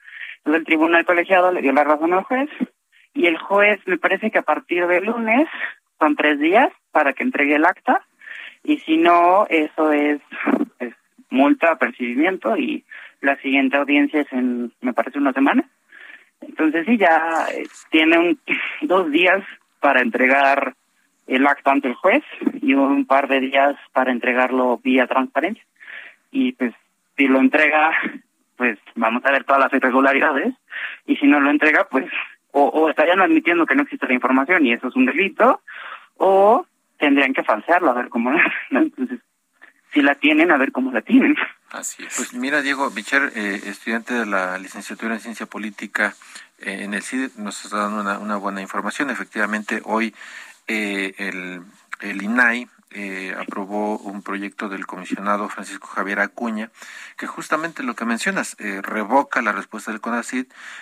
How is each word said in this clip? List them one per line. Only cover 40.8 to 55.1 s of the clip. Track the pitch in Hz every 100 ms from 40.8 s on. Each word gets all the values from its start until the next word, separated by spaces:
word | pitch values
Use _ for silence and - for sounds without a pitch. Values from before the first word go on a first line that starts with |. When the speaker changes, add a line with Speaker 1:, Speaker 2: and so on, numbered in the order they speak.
| 131
Speaker 1:
la | 117
tienen. | - 247 160 - - - _
Speaker 2:
Así | - - -
es. | - -
Speaker 3:
Pues | 120
mira, | 123 131 151
Diego | 139 139 139
Micher, | 104 107 139 139
eh, | 110 104 101 104
estudiante | 98 - 117 113
de | 123 107
la | 98 92 92
licenciatura | 92 104 101 104 113
en | 113
Ciencia | 120 107 107
Política, | 104 107 101 110 - 104 - - - - _
eh, | - 98
en | 101
el | 101
cide, | - 131 131 -
nos | 104 92
está | - 104
dando | 104 107
una, | 101 101
una | 104 104
buena | 98 98
información. | 95 101 101 - 143
Efectivamente, | 107 95 113 104 107 107 110
hoy, | - 110 113 - - - - - -
eh, | 110 104 98 98 95
el, | 98 92 90 90 95 _ _ -
el | 101 98
inai | 101 120 120 117 120 _ _
eh, | 104 101 95 95 92
aprobó | 92 104 95 104 104 110
un | 101 101
proyecto | 98 98 101 - 107
del | 95 -
comisionado | 92 87